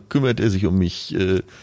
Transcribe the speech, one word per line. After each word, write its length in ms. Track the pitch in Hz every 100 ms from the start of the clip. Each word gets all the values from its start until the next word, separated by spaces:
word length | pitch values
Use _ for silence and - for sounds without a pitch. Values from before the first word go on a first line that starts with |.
| -
kümmert 300 | 139 131 120
er 120 | 117
sich 160 | 95 101
um 100 | 95
mich, 380 | 87 - - 87
äh, 260 | 92 95 - -